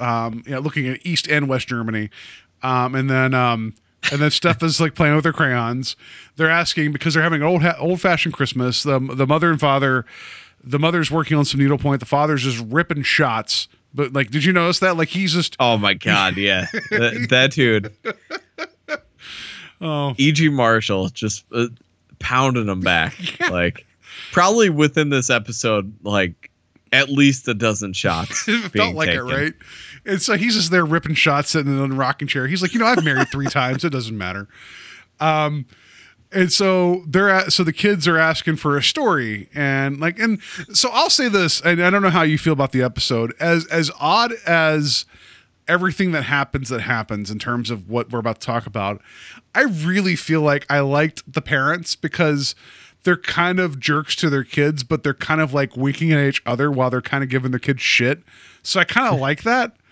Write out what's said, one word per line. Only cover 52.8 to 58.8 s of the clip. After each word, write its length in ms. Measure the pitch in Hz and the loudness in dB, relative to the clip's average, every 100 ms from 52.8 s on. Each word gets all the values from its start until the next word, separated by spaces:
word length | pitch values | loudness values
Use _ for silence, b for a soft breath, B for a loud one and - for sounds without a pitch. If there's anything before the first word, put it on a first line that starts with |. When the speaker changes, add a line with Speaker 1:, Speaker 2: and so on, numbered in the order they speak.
| B B | B B
Speaker 1:
they're 140 | 185 175 | 0 0
kind 420 | - - 175 180 | 0 -2 0 0
of 200 | 180 139 | -2 -2
jerks 360 | 147 147 151 - | 0 0 -2 -2
to 120 | 165 | 0
their 140 | 139 | 0
kids, 400 | 127 - 147 151 | 0 0 2 0
but 200 | 123 156 | -4 -2
they're 100 | 143 135 | -2 -4
kind 260 | - 156 | -2 0
of, 120 | 151 | 0
like, 220 | 143 135 123 | 0 -2 -2
winking 360 | 135 139 160 | -2 0 2
at 100 | 151 139 | 4 2
each 160 | - - | 0 -4
other 260 | 120 147 | -2 0
while 180 | 131 127 | 0 0
they're 120 | 123 | 0
kind 220 | - 139 | -2 -4
of 60 | 131 | -2
giving 220 | 127 127 | -2 -2
their 80 | 127 | -2
kids 220 | - 127 | -2 -2
shit. 400 | - - 120 151 _ B B B | 0 2 2 0 _ B B B
So 160 | - | -4
I 40 | 190 | 0